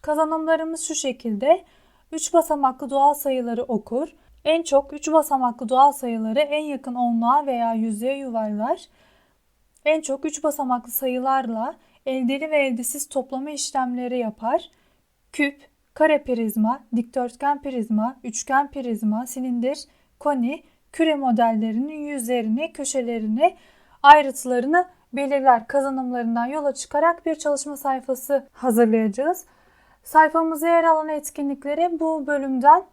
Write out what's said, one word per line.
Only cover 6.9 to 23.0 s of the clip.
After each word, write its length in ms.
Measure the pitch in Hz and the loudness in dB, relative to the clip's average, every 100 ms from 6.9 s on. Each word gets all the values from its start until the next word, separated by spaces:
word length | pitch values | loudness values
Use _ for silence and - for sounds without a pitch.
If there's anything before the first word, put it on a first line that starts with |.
onluğa 520 | 247 240 233 233 277 285 | -2 0 0 2 2 2
veya 280 | 247 226 | -2 -2
yüzlüğe 440 | 226 226 208 247 277 | -2 -2 -4 -4 -4
yuvarlar. 680 | 269 226 220 208 226 349 - _ _ _ _ _ _ _ _ _ | -4 -4 -4 -4 -2 -4 -6 _ _ _ _ _ _ _ _ _
En 160 | 302 311 | 0 0
çok 240 | 311 269 | 0 -4
üç 200 | 320 311 | -4 -4
basamaklı 480 | 302 294 262 247 240 | -4 -2 -2 -2 -4
sayılarla 800 | - 262 254 254 269 254 226 247 - _ _ - | -6 -4 -4 0 -2 -2 -4 -6 -8 _ _ -6
eldeli 440 | 262 247 277 311 | -2 -2 -2 0
ve 160 | 302 269 | 0 0
eldesiz 420 | 233 240 285 - | -2 -6 -10 -6
toplama 420 | 277 262 262 277 | -6 -6 -8 -8
işlemleri 680 | 285 - 277 254 247 247 247 | -8 -6 -4 -4 -4 -4 -4
yapar. 520 | 226 214 226 294 - _ _ _ _ _ _ | -6 -6 -2 -2 -4 _ _ _ _ _ _
Küp, 360 | - 277 - _ _ _ | -4 -4 -4 _ _ _
kare 280 | - 311 294 | 0 2 2
prizma, 580 | 294 240 220 220 220 269 _ 233 | 0 -4 -2 0 0 -2 _ -6
dikdörtgen 680 | 233 269 247 240 285 285 | -4 -6 -6 -4 -2 -2
prizma, 540 | 285 254 226 214 226 262 | -4 -6 -2 -2 -2 -6
üçgen 460 | 240 220 - 269 285 | -12 -10 0 0 0
prizma, 560 | 285 247 220 220 214 247 | -6 -6 -2 -2 -2 -6
silindir, 580 | - 254 240 247 294 - _ _ _ | -8 -4 -2 -2 -4 -12 _ _ _
koni, 420 | 294 277 233 311 _ _ _ | -2 0 -2 -4 _ _ _
küre 220 | - 320 | -2 0
modellerinin 920 | 294 269 220 233 220 220 220 285 311 294 | 2 0 2 2 2 -2 -2 -4 -6 -8
yüzlerini, 680 | 285 233 247 220 226 320 | -6 -2 -2 0 -2 -4
köşelerini, 840 | - 277 269 | -6 -6 -4